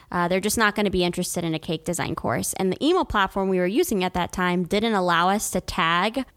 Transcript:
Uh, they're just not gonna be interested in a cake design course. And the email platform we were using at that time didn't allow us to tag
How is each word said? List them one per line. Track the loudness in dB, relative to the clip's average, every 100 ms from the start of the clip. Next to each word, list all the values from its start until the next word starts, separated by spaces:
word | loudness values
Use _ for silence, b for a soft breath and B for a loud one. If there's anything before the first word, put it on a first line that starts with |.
| B
Uh, | -2 0
they're | 0
just | 0 2
not | 2
gonna | 2 0
be | 2
interested | 0 0 -4 -2
in | -2
a | -4
cake | -4 -6
design | -4 -4 -4
course. | -4 -2 -2 -4
And | -2 -2
the | 0
email | 2 2
platform | 0 0 0 0 0
we | 2
were | 2
using | 0 0 0
at | 0
that | -2 -4
time | -2 0 0
didn't | 0 0 2
allow | 0 2 2 4
us | 2 -2
to | -4
tag | -4 0 2 2 0 -2 -8